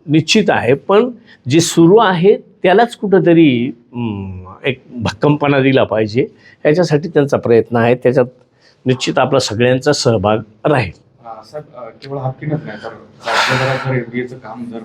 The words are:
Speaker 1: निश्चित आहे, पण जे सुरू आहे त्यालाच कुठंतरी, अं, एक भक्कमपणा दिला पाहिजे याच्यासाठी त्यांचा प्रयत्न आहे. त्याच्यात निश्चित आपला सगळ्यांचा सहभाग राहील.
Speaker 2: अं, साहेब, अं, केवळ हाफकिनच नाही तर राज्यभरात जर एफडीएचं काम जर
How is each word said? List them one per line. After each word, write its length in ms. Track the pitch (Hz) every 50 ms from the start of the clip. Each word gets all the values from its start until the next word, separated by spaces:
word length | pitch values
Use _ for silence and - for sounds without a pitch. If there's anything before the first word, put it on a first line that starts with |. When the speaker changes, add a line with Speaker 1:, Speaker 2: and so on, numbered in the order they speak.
| -
Speaker 1:
निश्चित 360 | 160 147 160 156 - - 214 180 -
आहे, 240 | 139 107 101 117 139
पण 360 | 139 - - 196 214 247 254 240 - _ - - _ - 120
जे 100 | 139 165
सुरू 380 | 165 - - 170 170 165 202
आहे 400 | 233 226 190 185 160 175 202 240
त्यालाच 580 | - - _ _ _ - 180 180 214 240 233 -
कुठंतरी, 720 | - 226 190 196 180 156 175 170 165 165 143 123 117 120
अं, 840 | 139 - - _ _ 123 120 120 110 101 98 98 95 92 90 92 90 95 - -
एक 180 | 139 123 - _ -
भक्कमपणा 720 | 127 120 107 92 90 - - 147 147 147 147 143 143 139
दिला 240 | 131 135 131 127 107
पाहिजे 440 | 92 101 110 110 104 104 127 185 - - _ _ - _ _ -
याच्यासाठी 440 | 151 151 180 170 147 151 143 165 175
त्यांचा 280 | - 156 139 139 143
प्रयत्न 380 | 113 - 113 117 113 110 - 120
आहे. 200 | 120 113 120 127
त्याच्यात 300 | 123 - 127 127 143 123 123 - _ _ _ _ _ _ _ _ _ -
निश्चित 340 | 127 127 120 - 156 165 135
आपला 200 | 131 156 143 131
सगळ्यांचा 540 | - - 107 107 120 127 127 131 131 147 143
सहभाग 440 | - - 123 113 104 92 104 107 113 107 - - _ -
राहील. 260 | 151 147 127 107 87 - _ _ _ _ _ 117
Speaker 2:
अं, 180 | 113 110 110 107
साहेब, 320 | - 147 151 - _ -
अं, 120 | 123 117 110
केवळ 280 | - - - 135 139
हाफकिनच 420 | 139 127 131 131 - 156 151 - - -
नाही 120 | 110 104 107 113
तर 40 |
राज्यभरात 1080 | 113 110 - - - - - - 117 123 120 - 131 131 127 131 131 135 127 - 135 131
जर 60 | 123
एफडीएचं 360 | 117 117 120 123 123 123 127
काम 300 | - - 107 113 123 117 120
जर 80 | 113 113